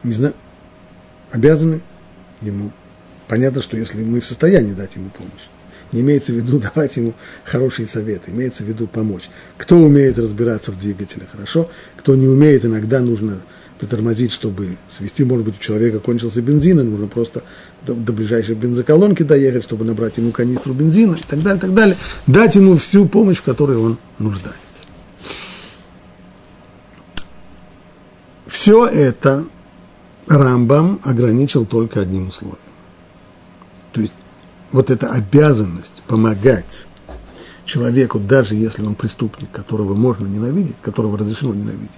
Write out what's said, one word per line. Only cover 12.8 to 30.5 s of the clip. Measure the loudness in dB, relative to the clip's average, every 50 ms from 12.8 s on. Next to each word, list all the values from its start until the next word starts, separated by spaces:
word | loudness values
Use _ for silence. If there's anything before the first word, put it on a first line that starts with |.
| -2 -2 -2 0
нужно | 0 0 -2 -2 -4 -6 -6 -8 -12 -18 -20 -20 -20 -20 -16 -14
притормозить, | -8 -6 -4 -4 -2 -2 -2 -2 -2 -4
чтобы | -4 -6 -8 -8 -6 -6 -8 -10 -10 -14 -16 -20
свести. | -16 -14 -12 -12 -4 -2 -2
Может | 0 0 -2 -2
быть, | -4 -6 -8
у |
человека | -8 -6 -2 0 0 0 -2 -2
кончился | -4 -4 -4 -4 -4 -4 -6 -4 -2
бензин, | 0 0 2 4 4 4 4
и | 2
нужно | 0 -2 -4 -6 -6
просто | -4 -4 -6 -4 -6 -12 -14 -14 -20 -20 -20 -20 -20 _ -8
до, | -8 -8
до | -6 -4 -6 -4
ближайшей | -4 -4 -2 -2 -2 -2 -2 -6
бензоколонки | -4 -4 -4 -2 -2 0 2 4 4 4 4 2 0 2
доехать, | 2 4 4 4 2 0 -2 -4
чтобы | -6 -6 -4 -4
набрать | -4 -2 -4 -4 -6 -4 -2
ему | -4 -4
канистру | -2 -2 -2 -2 -2 -4 -6 -6 -4
бензина | 0 0 2 4 4 4 2 2
и | -2 -6 -8
так | -6 -4
далее, | -2 -2 -2 -2
так | -2 0 2
далее. | 4 4 4 4 0 -6 -14 -14 -6 0 4
Дать | 6 6 6 6 6
ему | 6 8 8 6 4
всю | 2 2 4 4 4 4
помощь, | 4 2 4 4 2 0
в |
которой | -2 -4 0 0 0 0 2 0
он | 0 0 -2 -4 -8 -20 -12 -6
нуждается. | -6 -6 -6 -6 -10 -14 -16 -18 -20 -20 -20 -20 -20 -20 -20 -20 -20 -20 -20 -20 -18 -16 -16 -14 -16 -16 -18 -18 -20 -20 -20 -20 -20 -20 -20 -20 -20 -20 -20 _ -20 -20 -20 -20 -20 -20 -20 -20 -20 -20 -20 -20 _ _ -20 -20 -20 _ -10 -10 -10 -10 -20 -20 -20 -20 -20 -20 -20 -20 _ _ _ -20 _ _ _ _ _ _ _ _ _ _ _
Всё | -8 -4 2 4 6 8 6 6
это | 4 2 2 2 2 0 0 0 0 0 0 -4 -8 -14 -20 -20 -20 _ -20 -20 -20 _ _ _ -20 _ _ -2 2
Рамбам | 4 4 4 4